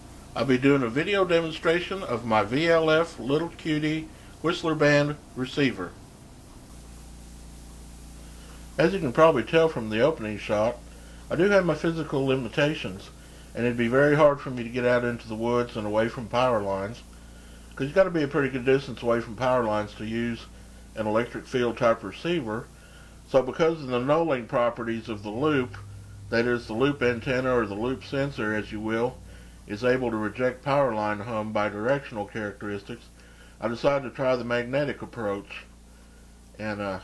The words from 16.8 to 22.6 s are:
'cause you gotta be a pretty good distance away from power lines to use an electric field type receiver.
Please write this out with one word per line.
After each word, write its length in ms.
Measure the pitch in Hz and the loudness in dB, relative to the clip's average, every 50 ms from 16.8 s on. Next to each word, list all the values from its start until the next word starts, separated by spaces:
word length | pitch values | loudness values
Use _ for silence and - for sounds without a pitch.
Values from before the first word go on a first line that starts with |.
| 98 104 120 - - - - - - - - - - - - - - - - | -4 -6 -8 -12 -16 -18 -20 -20 -20 -20 -20 -20 -20 -20 -20 -20 -20 -16 -8
'cause 120 | - 139 | -6 -6
you 60 | 143 147 | 0 4
gotta 160 | 190 190 180 | 4 4 4
be 100 | 170 165 | 2 0
a 60 | 151 | 0
pretty 220 | - - 156 139 127 | 0 0 0 0 0
good 160 | 131 131 120 | -2 0 2
distance 360 | 131 131 139 139 - 117 - | 4 4 4 2 -2 -10 -4
away 180 | - 127 117 117 | 0 0 0 0
from 160 | 113 120 107 | 0 -4 -6
power 280 | 95 131 127 127 127 117 | -2 0 2 2 2 2
lines 320 | 110 107 104 104 101 - | 2 0 0 -2 -4 -8
to 100 | - 110 | -10 -8
use 400 | 110 113 117 120 120 117 113 - - - - - - - - - - - | -6 -4 -2 -2 -4 -4 -6 -10 -16 -20 -20 -20 -20 -20 -20 -20 -12 -8
an 140 | 110 107 | -4 -2
electric 400 | 107 107 113 120 120 - 113 - | 0 2 2 0 0 -4 -10 -8
field 280 | - - 127 123 117 110 | -4 -2 0 0 0 0
type 280 | - 123 120 113 - - | 2 2 2 2 2 -2
receiver. 640 | 98 95 - - 165 180 170 127 110 107 117 | -8 -10 -8 -4 -4 -2 -2 -2 -4 -4 -6